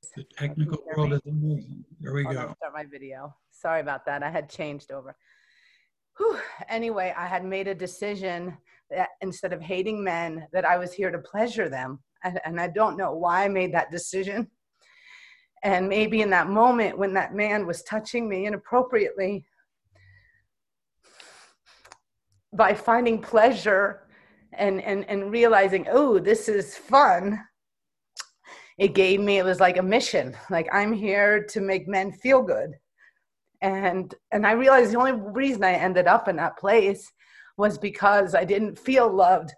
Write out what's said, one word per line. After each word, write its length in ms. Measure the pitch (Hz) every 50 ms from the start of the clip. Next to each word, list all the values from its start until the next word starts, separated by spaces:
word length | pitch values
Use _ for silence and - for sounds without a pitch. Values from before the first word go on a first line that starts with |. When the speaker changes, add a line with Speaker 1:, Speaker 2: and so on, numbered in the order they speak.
| _ - _
Speaker 1:
The 80 | - 135 _ _ -
technical 400 | 147 147 - 156 151 147 147 147
Speaker 2:
Can 80 | -
you 60 | 160 156
hear 40 | 151
Speaker 1:
world 120 | 151 147
Speaker 2:
me? 40 | 143
Speaker 1:
is 60 | 143 -
amazing. 600 | 147 151 151 147 156 151 143 - - 139 - - _ - _
There 140 | 156 139 135
we 100 | 143 143
Speaker 2:
Hold 120 | 156 -
Speaker 1:
go. 60 | 131 120 -
Speaker 2:
on, 60 | - _
start 160 | 175 151 143
my 120 | 151 151
video. 500 | 143 143 143 135 135 131 131 135 147 147 _ _ _
Sorry 300 | _ _ _ 170 165 165
about 240 | 151 147 139 135 _
that. 160 | - 143 143
I 80 | 151 147
had 180 | 160 165 151 151
changed 420 | - - 160 151 143 143 - _
over. 240 | 135 139 127 135 131 _ _ _ _ _ _ _ _ _ _ _ _ _ _ _ _ _ _ _ _ -
Whew. 200 | 403 453 415 - - - - - - -
Anyway, 440 | 220 226 226 233 226 202 185 185 170 170
I 80 | 175
had 180 | 180 185 180 185
made 240 | 190 190 190 196 196
a 60 | 196
decision 800 | 170 185 180 180 - - 208 208 196 190 185 175 175 175 180 170 - _ _ _ _ _ _
that 180 | - 180 180 - - _
instead 320 | - 190 175 - - 180 180
of 80 | 160
hating 420 | 165 165 190 180 190 214 214 208 202
men, 440 | 190 170 170 170 165 160 160 160 - -
that 120 | 185 175
I 120 | 165 180 180
was 160 | 180 175 180
here 160 | - 202 185
to 80 | 170 170
pleasure 500 | 175 - - 202 226 247 220 220 196 160
them. 320 | 135 131 127 131 135 135 _ _ _ _ -
And, 160 | 185 175 180 -
and 160 | 156 170 170
I 60 | 175 180
don't 280 | 165 202 220 208 160
know 180 | 170 196 165 143
why 300 | 160 170 175 170 180 202
I 40 | 202
made 260 | 196 190 185 175 156
that 160 | 170 - -
decision. 640 | 156 175 - - - 190 190 196 202 220 226 - _ _ _ _ _ _ _ _ _ _ _ _ - - - - _ _ _ _ _ _ -
And 260 | 202 196 180 185 190
maybe 320 | 196 214 214 214 - 220
in 80 | 214 202
that 180 | 190 180 160 170
moment 480 | 196 214 233 254 247 240 220 185 - -
when 160 | 196 196 190
that 200 | 196 165 - -
man 320 | 202 208 214 208 214 202
was 160 | 170 170 170 -
touching 460 | - 214 220 214 - - 240 233 220
me 160 | 196 185 190
inappropriately, 1000 | 208 208 196 202 - - 247 254 254 254 220 202 - - 190 190 185 202 190 - _ _ _ _ _ _ _ _ _ _ _ _ _ _ _ _ _ _ _ _ _ _ _ _ _ _ _ _ _ _ _ _ _ _ _ - - - - - _ _ _ _ _ _ _ _ - - _ _ _ _ _ _ _ _ _ _ _ -
by 200 | 208 220 190 208
finding 440 | 214 - - 226 240 247 240 226 214
pleasure 840 | - - - 220 214 247 262 196 - 214 202 190 202 196 208 - - _ _ _ _ _ _ _ _ _
and, 280 | - - 202 202 196 190
and, 240 | - - 202 202 196 -
and 220 | 208 196 196 202
realizing, 560 | 208 233 233 233 220 202 196 190 190 190 170 -
"Oh, 300 | - 247 294 277 220 185
this 280 | 165 196 214 214 - -
is 300 | 214 202 185 - - -
fun," 640 | - - 214 269 294 233 185 175 180 202 208 214 - _ _ _ _ _ _ _ _ _ _ _ _ _ _ - - _ _ _ _ - - - - - _ -
it 160 | 196 196 151
gave 260 | 196 190 185 196 196
me, 180 | 208 202 202 196
it 60 | 185
was 140 | 185 185 180
like 180 | 190 180 175 180
a 40 |
mission. 540 | 185 185 208 254 269 - - 180 135 127 123 - - -
Like, 160 | 190 165 165 165
I'm 220 | - 196 202 214 226
here 500 | 208 202 208 190 202 202 208 208 208 208
to 160 | 208 - 220
make 260 | 196 196 190 185 143 160
men 240 | 202 190 190 202
feel 320 | 190 - _ 254 269 262 240
good. 280 | 185 151 - 131 151 147 _ _ _ _ _ _ _ _ _ _ _ _ _ _ _ _ _
And, 520 | - 190 190 190 196 185 175 190 185 147 - _ _ _
and 140 | - 208 208
I 60 | 208
realized 400 | 220 233 254 262 262 262 247 214
the 80 | 220 240
only 140 | 247 269 262
reason 500 | 226 196 202 196 240 269 277 262 208 202
I 100 | 185 180
ended 320 | 165 156 185 185 180 175 170
up 200 | - 175 - -
in 80 | 180
that 220 | 156 160 170 - -
place 520 | - 196 214 233 202 196 196 190 - - _ _ _ _ _ - - - _ -
was 200 | 202 208 202 -
because 580 | - 202 - - 196 202 202 202 196 180 170
I 80 | 175 180
didn't 340 | 170 196 196 220 208 - -
feel 340 | - - 262 262 254 226
loved. 400 | 190 190 185 175 190 170 165 156 -